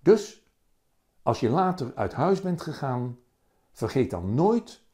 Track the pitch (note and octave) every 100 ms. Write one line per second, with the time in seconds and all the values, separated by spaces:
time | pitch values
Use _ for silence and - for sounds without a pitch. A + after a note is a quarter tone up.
0 | - G#3+ - - _ _ _ _ _ _
1 | _ _ - A#2 B2 C#3 F#3 F3+ - -
2 | G2+ - D#3 F#3+ F#3+ E3+ - D3 C#3 B2
3 | B2 B2 _ _ _ _ _ - A2 -
4 | A#2 F2 F2+ A#2 F#3 A#3 A3+ - _